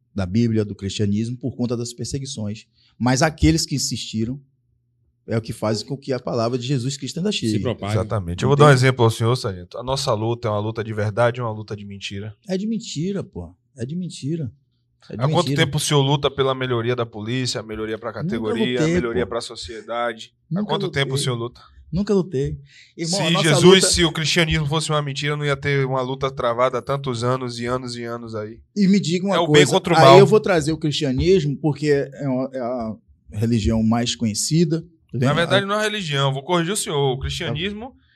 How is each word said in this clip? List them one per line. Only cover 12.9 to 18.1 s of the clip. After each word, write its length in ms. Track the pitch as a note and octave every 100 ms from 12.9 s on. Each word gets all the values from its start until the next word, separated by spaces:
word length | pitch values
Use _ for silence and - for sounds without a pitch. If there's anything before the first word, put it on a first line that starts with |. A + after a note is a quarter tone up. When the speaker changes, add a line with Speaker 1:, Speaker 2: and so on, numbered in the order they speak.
| C#3 F3+ G3
Speaker 1:
pô. 320 | - E2+ E2+ - _ -
É 100 | B2
de 80 |
mentira. 560 | F3 E3+ - C3+ E3 B2+ - _ _ _ _ -
É 80 | G#2
de 60 |
Speaker 3:
Há 60 | C3+
quanto 180 | D#3+ C3+
Speaker 1:
mentira. 180 | C#3+
Speaker 3:
tempo 120 | D#3+ D3
o 40 |
senhor 220 | - D3
luta 260 | C3+ D3 C#3
pela 240 | C#3 C3+
melhoria 440 | C3 B2+ A#2+ A#2 B2
da 100 | A#2
polícia, 540 | A2 G#2+ B2+ B2 A#2+
a 20 |
melhoria 340 | A2 A2 A2 G#2+
pra 140 | A2+